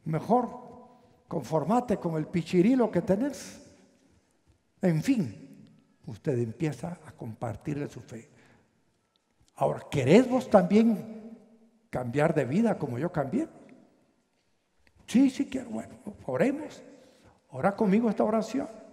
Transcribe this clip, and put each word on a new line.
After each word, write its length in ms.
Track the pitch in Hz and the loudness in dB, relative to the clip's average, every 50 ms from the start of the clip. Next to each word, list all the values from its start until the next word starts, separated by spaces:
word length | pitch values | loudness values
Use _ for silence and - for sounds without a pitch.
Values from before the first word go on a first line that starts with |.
| _ | _
Mejor 440 | 156 160 156 - - 220 254 240 233 - - - - - - - - - _ _ _ _ _ _ | -4 -4 -4 0 2 2 2 2 -2 -8 -14 -18 -18 -20 -20 -20 -20 -20 _ _ _ _ _ _
conformate 720 | _ - 151 127 - 156 156 139 151 226 247 247 - 202 | _ -8 -8 -4 0 0 0 2 2 0 0 2 0 -4
con 200 | 170 - 170 160 | -2 -2 -4 -2
el 100 | 156 156 | -2 -4
pichirilo 640 | - - 175 160 - - 180 170 226 269 254 233 190 | -2 -4 -4 -4 2 4 4 6 6 6 4 2 2
que 100 | 170 180 | 0 -2
tenés. 600 | 165 - 185 202 254 294 254 - - - - - - - - _ _ _ _ _ _ _ _ _ _ _ _ _ _ _ _ _ _ _ _ _ | 2 2 0 0 0 -4 -4 -8 -14 -16 -18 -20 -20 -20 -20 _ _ _ _ _ _ _ _ _ _ _ _ _ _ _ _ _ _ _ _ _
En 200 | - 180 165 156 | 0 2 2 2
fin, 680 | 156 - 277 233 160 117 98 - - - - - - - - _ _ _ _ _ _ | 2 0 0 0 0 -4 -6 -14 -18 -20 -20 -20 -20 -20 -20 _ _ _ _ _ _
usted 300 | - 113 95 _ 160 135 120 | -16 -16 -8 _ -2 -2 -2
empieza 600 | 120 113 110 - 165 151 131 - - 170 175 - - | -2 -4 -4 -4 -4 -4 -4 -6 -10 -12 -12 -12 -16
a 60 | - - | -20 -18
compartirle 760 | - - 117 110 - - 117 107 - - 156 147 139 147 | -14 -14 -14 -10 -8 -8 -8 -8 -8 -8 -6 -6 -6 -6
su 140 | 123 - 120 | -8 -10 -16
fe. 280 | 107 - 123 113 113 _ _ _ _ _ _ _ _ _ _ _ _ _ _ _ _ _ _ _ _ _ _ _ _ _ _ | -18 -16 -18 -18 -18 _ _ _ _ _ _ _ _ _ _ _ _ _ _ _ _ _ _ _ _ _ _ _ _ _ _
Ahora, 300 | - 139 147 147 127 - - | -2 -2 -2 -2 -4 -8 -4
¿querés 400 | - 147 123 127 165 226 254 240 | -2 0 4 8 8 8 6 6
vos 200 | 247 254 240 - | 0 -2 0 4
también 880 | - 196 175 170 196 214 226 226 220 175 151 - - - - - - - - _ _ _ _ _ _ _ _ _ | 4 4 6 6 4 4 4 4 2 0 -6 -12 -14 -16 -16 -18 -20 -20 -20 _ _ _ _ _ _ _ _ _
cambiar 460 | - 131 127 117 120 143 147 170 160 | -6 -6 -6 -2 0 2 2 4 4
de 80 | 151 135 | 2 0
vida 340 | 117 139 202 233 220 185 | 0 0 2 2 2 0
como 220 | - 156 127 120 120 | 0 -4 -6 -4 -4
yo 120 | 151 175 | -4 -2
cambié? 360 | - 156 135 127 - 254 320 - - - - - - - _ _ _ _ _ _ _ _ _ _ _ _ _ _ _ _ _ _ _ _ _ _ _ _ _ | -2 -2 -4 -2 -2 -4 -4 -4 -8 -20 -20 -20 -20 -20 _ _ _ _ _ _ _ _ _ _ _ _ _ _ _ _ _ _ _ _ _ _ _ _ _
Sí, 220 | - - 233 277 262 | 0 4 4 4 4
sí 160 | - - 277 | 2 -2 -6
quiero. 240 | - - 262 247 240 | -4 -4 -10 -10 -8
Bueno, 260 | 214 220 - - - - - 208 202 - - | -10 -10 -10 -12 -18 -18 -18 -18 -18 -12 -8
oremos. 580 | - 127 131 180 262 277 311 302 - - - - - - - - - _ _ _ - _ _ _ _ | -6 0 2 2 0 0 -4 -8 -12 -14 -18 -20 -20 -20 -20 -20 -20 _ _ _ -20 _ _ _ _
Ora 240 | - 127 143 190 196 | -10 -2 -2 -2 0
conmigo 340 | - 226 196 185 220 240 226 | 2 2 4 4 4 2 2
esta 140 | 196 - 240 | 0 0 0
oración. 440 | 214 220 226 208 - - 269 277 - - - - - | 0 0 -2 -2 -2 -6 -6 -6 -8 -12 -18 -20 -20